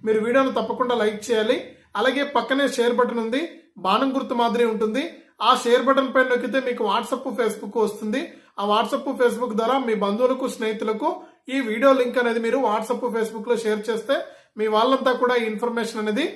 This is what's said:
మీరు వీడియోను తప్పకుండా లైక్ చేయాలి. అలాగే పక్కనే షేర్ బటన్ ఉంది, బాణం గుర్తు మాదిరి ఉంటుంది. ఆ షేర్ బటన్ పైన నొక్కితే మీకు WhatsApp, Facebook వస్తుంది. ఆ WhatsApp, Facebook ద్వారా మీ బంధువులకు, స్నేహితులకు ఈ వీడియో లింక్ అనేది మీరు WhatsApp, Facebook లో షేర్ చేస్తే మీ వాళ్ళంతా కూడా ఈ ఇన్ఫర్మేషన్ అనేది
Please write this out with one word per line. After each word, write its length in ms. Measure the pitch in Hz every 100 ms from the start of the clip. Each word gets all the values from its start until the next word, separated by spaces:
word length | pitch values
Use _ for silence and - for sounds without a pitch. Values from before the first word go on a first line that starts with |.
| 208
మీరు 140 | 214 226
వీడియోను 260 | 262 262 226
తప్పకుండా 380 | - 214 240 233
లైక్ 160 | 214 208 -
చేయాలి. 300 | 220 214 269 - - _ 202
అలాగే 240 | 254 269 285 240
పక్కనే 300 | 233 269 277 -
షేర్ 200 | 240 240
బటన్ 220 | 233 233
ఉంది, 180 | 226 262 330 - _ - 185
బాణం 240 | 214 269 269
గుర్తు 180 | - 247
మాదిరి 260 | 233 208 233
ఉంటుంది. 320 | 208 220 226 330 - _ _ 220
ఆ 40 | 254
షేర్ 220 | 233 247 247
బటన్ 220 | 269 262 262
పైన 120 | 254
నొక్కితే 280 | 247 254 262 254
మీకు 160 | 240 208
WhatsApp, 340 | 208 220 262 269 208
Facebook 360 | 220 202 208 233 208
వస్తుంది. 360 | - 214 254 339 - _ -
ఆ 20 | 202
WhatsApp, 360 | 214 233 277 294 226
Facebook 320 | 247 202 240 214
ద్వారా 160 | 226 269 233
మీ 60 | 214
బంధువులకు, 420 | 202 208 254 262 254 -
స్నేహితులకు 540 | 220 214 220 208 302 359 - _ -
ఈ 60 | 269 226
వీడియో 220 | 220 269 262
లింక్ 200 | 247 247
అనేది 180 | 240 226 226
మీరు 120 | 262 240
WhatsApp, 360 | 214 220 226 247 226
Facebook 320 | 220 233 226
లో 60 | 226
షేర్ 180 | 220 214 214
చేస్తే 280 | 214 - 302 - - _ -
మీ 80 | 214 214
వాళ్ళంతా 380 | 247 269 226 240
కూడా 160 | 247 247
ఈ 40 | 226
ఇన్ఫర్మేషన్ 500 | 214 240 233 220 226
అనేది 220 | 214 214 330